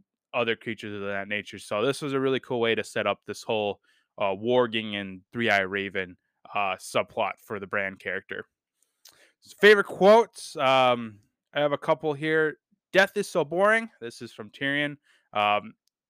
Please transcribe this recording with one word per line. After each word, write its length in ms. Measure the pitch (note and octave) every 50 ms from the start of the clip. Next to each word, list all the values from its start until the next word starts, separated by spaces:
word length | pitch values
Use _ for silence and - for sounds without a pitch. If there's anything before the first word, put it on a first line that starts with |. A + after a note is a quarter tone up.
| _ _ _ _ _ _ -
other 220 | B2+ A#2+ A2+ A2+
creatures 380 | - - B2 A2+ - - G#2+ G#2
of 80 | G#2
that 260 | G2 G2 G2+ G2 G2 G2+
nature. 320 | G#2 G#2 G2 - - G2
So 260 | - - A2 G#2 A2
this 160 | C#3 C3+ -
was 120 | D#3 C#3+ C3+
a 60 | C3+
really 200 | C3 C3+ C3 B2
cool 200 | - - C3 A#2+
way 160 | A#2 A2+ A2+
to 80 | G#2+ G2+
set 240 | - - A#2 G#2 G2+
up 120 | G2 - _
this 180 | - G2+ - -
whole, 360 | - A#2 G#2+ G#2 G2+ F#2 _ _ _ _ _ _ _ _ -
uh, 180 | G#2+ G2 G2
Warging 580 | G2 G#2+ A#2+ B2 B2 B2 A#2 A2 A2+ A2 A2 G#2
and 280 | G2+ G2 F#2+ F#2+ F#2 _ _ -
Three-Eye 280 | A#2+ A#2 A2 G2+ G2
Raven, 560 | F#2+ F#2 G2 G2+ G2 G2 F2+ G2 F#2 F2+ F2 _ _ _ _ _ _ - -
uh, 220 | G2+ G2+ F#2+ F#2
subplot 580 | F#2 - - - A#2+ G2+ - - A#2 G#2+ F#2+ - _
for 220 | _ - A2+ G2+
the 80 | G2 F#2
Bran 280 | - G#2 G2 G2 G2
character. 500 | G2 - G2 F2+ G2 - - - - - _ _ _ _ _ _ _ _ _ _ _ _ - - _ _ _ _ _
So 140 | _ - - -
favorite 280 | - G#3 G#3+ G3+ F#3+ -
quotes, 680 | - - F#3 G3 G#3+ A#3 A3+ - _ - - - -
um, 640 | D#3+ C#3 C3 C3+ C3 B2+ B2 B2 A#2+ A#2 A2 G#2+ G2+ _ _ _ _ _ _ -
I 80 | C#3+
have 100 | D3 D3
a 60 | C#3+ C3+
couple 360 | - - D#3+ D3+ - D#3 D3
here. 460 | C#3 D3+ D#3 D#3 D#3+ D#3 D#3 - _ _ _ _ _ _ _
"Death 260 | - F3+ G3 G3 - G#3
is 120 | F#3+ -
so 140 | - F3+ D3+
boring." 460 | C#3+ E3 F3+ G3 G#3 A3 A3+ A3+ A3 _ -
This 220 | A#2 A#2 - -
is 100 | B2 A2+
from 180 | - - A2 G#2
Tyrion. 480 | _ - C#3+ C#3 C#3+ D3 D3 D3 D3 - _ _ _ _ _ _ -
Um, 400 | G#2 G#2 G#2 G#2 G#2 G#2 A2 - _ _ _ _ _ _ _